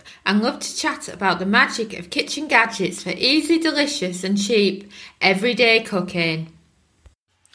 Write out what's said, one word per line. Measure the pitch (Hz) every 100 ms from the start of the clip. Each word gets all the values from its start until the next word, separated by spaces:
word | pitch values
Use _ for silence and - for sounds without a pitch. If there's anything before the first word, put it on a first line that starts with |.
| - -
and | - 208
love | 226 294
to | - -
chat | 311 277 -
about | 175 196 180
the |
magic | 185 233 277 - 214 190
of | -
kitchen | 285 285 - 302
gadgets | 247 226 - 165 -
for | 190
easy, | - 247 302 302 330
delicious, | 320 294 285 - 180 180
and | 190 202
cheap | 202 220 196 190 - - - _
everyday | 190 190 240 233 233 220
cooking. | - 196 180 175 165 160 160 - _ _ _ _ _ _ _ _ _